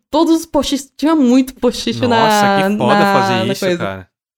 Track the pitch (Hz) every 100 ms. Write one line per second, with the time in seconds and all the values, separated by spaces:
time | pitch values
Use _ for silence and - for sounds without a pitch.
0 | _ 294 330 330 330 302 262 285 - _
1 | 294 320 247 262 262 - 254 226 - 233
2 | 240 226 226 208 202 196 190 208 214 208
3 | 202 196 196 185 190 196 190 175 101 95
4 | 92 _ _